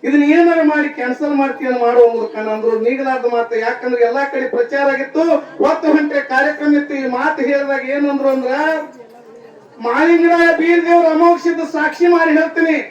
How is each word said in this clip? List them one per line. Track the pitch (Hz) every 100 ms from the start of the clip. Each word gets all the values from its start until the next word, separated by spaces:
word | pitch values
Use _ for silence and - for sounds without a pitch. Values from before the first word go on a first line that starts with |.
"ಇದನ್ನ | 285 294
ಏನಾರ | 285 330 339 330
ಮಾಡಿ | 302 302 294
ಕ್ಯಾನ್ಸಲ್ | - 247 254 294
ಮಾಡ್ತೀವಿ | 285 269 233 254 247
ಮಾಡು" | 233 240 233 226 220 214 220
ಅಂದ್ರು. | 214 226 220
"ನೀಗಲಾರ್ದ | 226 262 269 262 240
ಮಾತು, | 233 233 226
ಯಾಕಂದ್ರೆ | 233 247 254 240
ಎಲ್ಲಾ | 233 254
ಕಡೆ | 277 269 254
ಪ್ರಚಾರ | 240 233 277 277
ಆಗಿತ್ತು, | 262 277 302 339 294 - - 277
ಹತ್ತು | 320 320 302
ಗಂಟೆ | 294 285
ಕಾರ್ಯಕ್ರಮ | 269 262 285 302 294 294
ಇತ್ತು." | 285
ಈ | 277 262
ಮಾತು | 247 294 302
ಹೇಳಿದಾಗ | 262 277 277 269 254
ಏನಂದ್ರು | 285 285 277 277
ಅಂದ್ರ, | 262 254 269 311 320 - - 233 - - - - - - -
"ಮಾಳಿಂಗರಾಯ | 233 254 320 339 339 339 339 320
ಬೀರ್ | 330 339 330
ದೇವ್ರ | 339 330
ಅಮೋಘ | 311 339 349
ಸಿದ್ಧ | 349 330
ಸಾಕ್ಷಿ | 311 311 302 - 349
ಮಾಡಿ | 339 320
ಹೇಳ್ತೀನಿ | 302 320 339 330 294 -